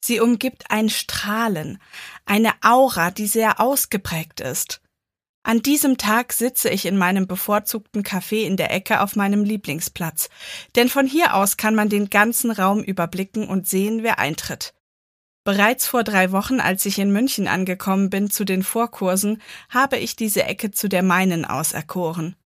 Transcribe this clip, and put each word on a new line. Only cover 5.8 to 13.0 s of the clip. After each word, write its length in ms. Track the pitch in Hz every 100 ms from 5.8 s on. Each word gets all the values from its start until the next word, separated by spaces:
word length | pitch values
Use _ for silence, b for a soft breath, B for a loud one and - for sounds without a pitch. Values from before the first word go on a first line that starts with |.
| 294 262
Tag 360 | 208 220 247
sitze 360 | - 233 - -
ich 160 | 196 185
in 120 | 196
meinem 280 | 180 190 185
bevorzugten 760 | 185 - 208 208 220 - 208
Café 420 | 202 190 - 214 208
in 120 | 185
der 140 | 165
Ecke 300 | 175 190 220
auf 140 | 196 -
meinem 280 | 196 208
Lieblingsplatz, 840 | 208 214 - 151 - - 165 - - B B B B -
denn 120 | 240
von 200 | 277 269
hier 260 | 285 349
aus 240 | 196 196 -
kann 160 | 214
man 160 | 220 214
den 220 | 202 202
ganzen 400 | 202 208 233 240
Raum 320 | 220 190 202
überblicken 640 | - 190